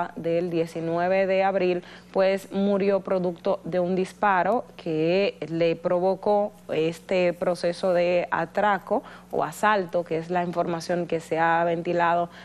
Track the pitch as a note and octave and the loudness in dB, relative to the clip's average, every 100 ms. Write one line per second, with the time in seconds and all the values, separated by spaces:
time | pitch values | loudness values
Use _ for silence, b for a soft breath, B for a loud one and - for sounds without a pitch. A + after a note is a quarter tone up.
0 | F3 - E3 E3+ F3 E3+ E3 E3+ E3 E3+ | 0 -4 -2 -2 0 -2 -2 -4 -4 0
1 | F3+ F#3+ F#3+ F#3+ F#3+ G3 F3+ F3+ B B | 0 2 2 2 2 2 0 0 B B
2 | B - F#3+ G3 - G3 G3+ G3+ G3 G3 | B 0 2 0 -4 -2 0 2 2 0
3 | F#3+ F#3+ F3+ E3+ G3+ F#3 E3+ F3+ F3 F#3 | 0 0 0 -2 -2 -2 -2 -2 0 0
4 | F#3 - G#3 F#3 E3+ A#3+ - - F3 D#3 | -2 0 2 4 2 0 -2 -10 -4 0
5 | E3 F#3 G3+ - D3+ E3 E3 E3 F3+ F3+ | 2 2 0 -2 -6 0 0 0 -2 0
6 | F#3 F#3 G#3+ G#3 G#3 - - D3+ D#3+ E3+ | 0 0 2 2 0 -6 -6 -2 -2 -4
7 | - F#3+ F3+ E3+ F#3 F3 F3 F3 F#3+ F3 | -2 2 2 0 -2 0 -2 -2 0 2
8 | F3 F3+ - E3+ E3 - G#3 G3 - G#3+ | 4 2 0 -2 -2 0 2 2 0 -4
9 | B B B - D3 D#3+ G#3 G#3 E3+ F3 | B B B -2 -2 0 2 2 0 -4
10 | E3+ D#3+ E3 F3+ F3 F3 F3 E3 - F3 | -2 -4 -2 -2 0 -2 -2 -4 -2 -2
11 | E3+ E3 - D#3+ E3 E3 E3+ E3+ E3+ F3 | -2 -4 -2 0 2 4 2 0 -2 0
12 | E3+ E3+ E3+ B | 2 2 0 B